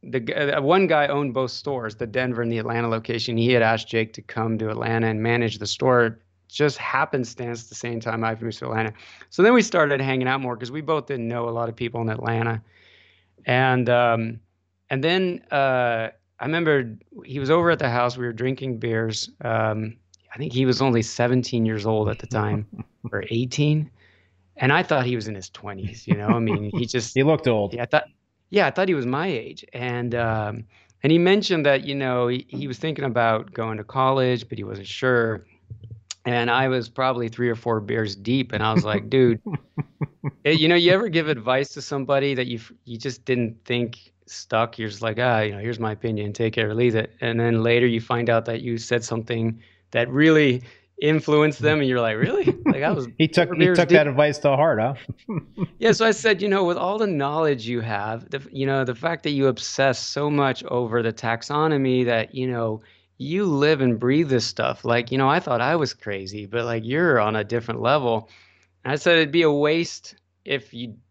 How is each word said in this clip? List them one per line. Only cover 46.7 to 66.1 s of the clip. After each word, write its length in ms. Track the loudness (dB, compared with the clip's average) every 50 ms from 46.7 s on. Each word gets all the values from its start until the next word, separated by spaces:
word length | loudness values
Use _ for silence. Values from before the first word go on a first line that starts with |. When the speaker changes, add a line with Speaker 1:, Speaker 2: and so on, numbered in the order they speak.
| 0
Speaker 1:
leave 200 | 2 2 2 2
it." 180 | 2 -2 -4 -8 _
And 180 | -4 -4 -2 0
then 220 | 0 2 2 2
later 240 | 4 4 4 4 4
you 160 | 4 2 0
find 260 | -2 -2 -4 -2 2 2
out 160 | 2 2 2
that 160 | -2 -6 -6
you 160 | -6 -6 -6
said 260 | -6 -4 -2 -2 -2
something 580 | -2 -4 -6 -6 -4 -4 -4 -2 -2 -2 -4 -6 -14 _ _ _ _ _
that 180 | 0 0 0 0
really 520 | 2 4 6 6 8 6 6 4 2 0 -4 -12 -20 _ _ _ _ -2
influenced 600 | 0 2 2 2 2 2 4 4 4 2 2 2
them, 200 | 2 2 2 2
and 80 | 2 2
you're 140 | 2 2
like, 160 | 0 0 0 0
"Really?" 360 | 0 0 0 2 2 0 0 2 0
Like, 160 | 0 0 2
I 80 | 0 0
was 160 | 0 -2 -4 -8
Speaker 2:
<laughs> 60 | -2 0
He 80 | 0
took, 220 | 2 4 2 2 2
Speaker 1:
four 60 | 4
Speaker 2:
he 60 | 4
Speaker 1:
beers 180 | 4 6 6 4
Speaker 2:
took 100 | 4 6
that 180 | 6 6 6
Speaker 1:
deep. 40 | 6
Speaker 2:
advice 260 | 4 4 2 2 2 2
to 80 | 2 2 4
heart, 220 | 4 4 4 4 2
huh? 140 | 0 0 -2 -4 -10 -16 -16 _ _ -6
<laughs> 60 | -6 -6 -6 -8 -6 -6 -6 -6 -4 0
Speaker 1:
Yeah, 140 | 2 2
so 120 | 4 4 4
I 60 | 2
said, 320 | 2 2 2 2 2 2
"You 60 | 2 0
know, 140 | 2 2 2
with 120 | 2 0
all 220 | 0 -2 -2 -2 0
the 80 | 0
knowledge 600 | 0 0 0 -2 -2 0 0 2 2 0 0 -2
you 140 | -4 -4 -4
have, 480 | -4 -4 -4 -4 -4 -4 -6 -8 -8 -10
the 60 | -10
f-, 120 | -10 -10 -10
you 140 | -8 -4 -2
know, 180 | 0 0 0 0
the 100 | -2 -4
fact 280 | -4 -4 -4 -4 -4
that 80 | -4 -4
you 160 | 0 2 2
obsess 520 | 2 2 0 -6 -8 0 2 2 2 2 0
so 320 | -6 -8 -6 -4 -2 0
much 320 | 0 2 2 0 0 -4 -6
over 380 | -4 -4 -4 -2 0 -2 0
the 100 | 0 0 -4
taxonomy 880 | -4 -4 -4 -4 -4 -4 -4 -2 0 2 2 2 2 2 2 2 2 2
that, 300 | 2 0 0 -2 -4 -6
you 120 | -6 -6
know, 360 | -4 -4 -2 -2 -4 -4 -6 -10 _ _ _ _ _ _
you 280 | _ -8 -6 -4 -2 0
live 340 | 0 2 2 4 4 4 4
and 160 | 4 2 2 2
breathe 280 | 2 2 4 2 2 4
this 160 | 2 0 0
stuff. 380 | -2 -4 -2 -2 -2 -2 -4 -2
Like, 260 | 0 0 0 0 0
you 60 | 0 2
know, 100 | 2 4
I 120 | 2 2
thought 200 | 0 0 -2 0
I 160 | 0 0 0
was 160 | 0 0 -2 -4
crazy, 520 | _ -8 -8